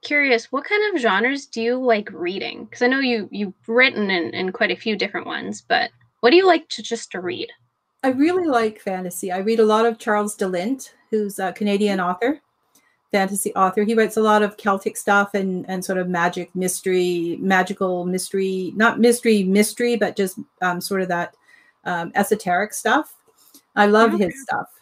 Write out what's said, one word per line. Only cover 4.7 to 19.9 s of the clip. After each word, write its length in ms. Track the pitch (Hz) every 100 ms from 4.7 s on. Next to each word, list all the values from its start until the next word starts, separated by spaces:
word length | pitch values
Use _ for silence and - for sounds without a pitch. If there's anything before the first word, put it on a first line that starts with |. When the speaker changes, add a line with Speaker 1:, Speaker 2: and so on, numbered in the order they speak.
Speaker 1:
a 40 | -
few 180 | 226 202
different 300 | 190 202 -
ones, 340 | 160 190 214
but 300 | _ - - _ _ _
what 100 | 233
do 60 | 339
you 80 | 381
like 220 | 320 -
to 140 | -
just 280 | 214 233 -
to 100 | 185
read? 280 | 180 - - - _ _ _ _
Speaker 2:
I 60 | 269
really 380 | 254 311 359 339
like 320 | 240 220 214
fantasy. 520 | - 185 180 - 196
I 80 | 180
read 200 | 196 226
a 60 | 214
lot 200 | 214 233
of 120 | 226
Charles 360 | - 208 208 -
de 120 | 196
Lint, 460 | 180 196 269 - _ _
who's 280 | 214 208 190
a 140 | 190
Canadian 460 | 180 208 202 208 190
Speaker 1:
Mm-hmm. 100 | 175
Speaker 2:
author, 320 | 180 240 302 _ _ _ _ _ _ _
fantasy 420 | 202 190 196 202 -
author. 280 | 190 185
He 120 | 208 226
writes 220 | 214 214
a 40 |
lot 220 | 214 208
of 140 | 208 -
Celtic 400 | 208 196 202 -
stuff 360 | - 202 202 202
and, 300 | 190 180 180
and 140 | 190 185
sort 140 | 185
of 100 | 180
magic 460 | 175 175 175 175 180
mystery, 840 | 185 - 190 185 180 175 170 170
magical 640 | 190 190 185 196 185 180 180
mystery, 680 | 185 - 196 190 190 185 190
not 240 | 226 -
mystery, 440 | 233 233 233 208
mystery, 520 | 185 196 208 - 240